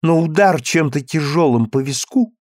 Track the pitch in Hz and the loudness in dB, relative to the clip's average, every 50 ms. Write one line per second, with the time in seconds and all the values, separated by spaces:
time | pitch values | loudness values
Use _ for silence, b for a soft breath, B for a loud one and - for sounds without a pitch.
0 | - 165 165 160 165 160 156 185 202 190 175 147 123 - - 165 160 143 123 147 | 2 2 2 2 0 0 2 2 2 2 2 0 -4 -2 0 0 0 0 -2 -4
1 | 131 - - 160 147 143 143 170 165 147 120 117 117 110 - 135 135 139 135 - | -6 -4 -4 -4 -4 -2 0 2 2 2 2 2 0 0 -2 -4 -2 -2 -6 -8
2 | - _ - 262 240 233 _ _ _ | -8 _ 0 -2 -2 -2 _ _ _